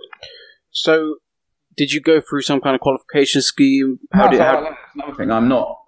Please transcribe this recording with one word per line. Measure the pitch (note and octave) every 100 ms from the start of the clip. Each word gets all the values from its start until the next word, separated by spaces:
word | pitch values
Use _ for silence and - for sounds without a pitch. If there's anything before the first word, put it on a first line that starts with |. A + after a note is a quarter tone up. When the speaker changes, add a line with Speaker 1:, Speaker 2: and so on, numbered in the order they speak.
| - - - - - _ _
Speaker 1:
So, | - - D#3+ D#3 D3 _ _ _ _ _ -
did | C#3+
you | D3
go | D3 D#3+
through | - C#3+
some | C3 C#3+
kind | C#3
of | C3
qualification | D3 C3+ - D3 - C#3+
scheme? | C3 - C#3 C3+ C3+ C3 -
How | F#3 -
Speaker 2:
No, |
Speaker 1:
did, | C3
Speaker 2:
so |
Speaker 1:
how | D#3 -
Speaker 2:
I, |
that's | D3+ - -
another | D4 C#4+ -
thing. | -
I'm | A2+ A#2+
not, | B2+ - -